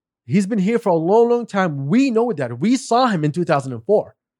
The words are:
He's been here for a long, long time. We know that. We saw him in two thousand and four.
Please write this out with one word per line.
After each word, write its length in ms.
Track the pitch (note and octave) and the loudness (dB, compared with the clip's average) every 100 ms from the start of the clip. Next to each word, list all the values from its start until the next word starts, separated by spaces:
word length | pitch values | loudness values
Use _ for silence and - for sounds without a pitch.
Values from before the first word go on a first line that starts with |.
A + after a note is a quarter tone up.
| _ _ - | _ _ -2
He's 200 | E3+ F#3+ | 0 0
been 120 | A3+ | 0
here 200 | F#3 A#3 | 0 0
for 120 | G#3 | 0
a 40 | |
long, 360 | E3 E3 A3 A#3 | 0 2 4 4
long 160 | A#3+ A#3 | 2 -2
time. 400 | G3 F#3 C#3 C#3 | -2 -2 -4 0
We 240 | A3 C#4 | 2 2
know 240 | A3 A#3+ | 0 -2
that. 240 | D#3 B2 A#2+ | -2 -6 -4
We 180 | F3+ B3+ | 0 0
saw 300 | - A#3 B3+ | 0 0 2
him 180 | F#3 | 0
in 80 | D3+ | -2
two 140 | D#3+ E3+ | -2 0
thousand 260 | D3 C3+ | 0 -2
and 100 | A#2+ | -8
four. 320 | - G#3 - - _ | 0 0 0 -10 _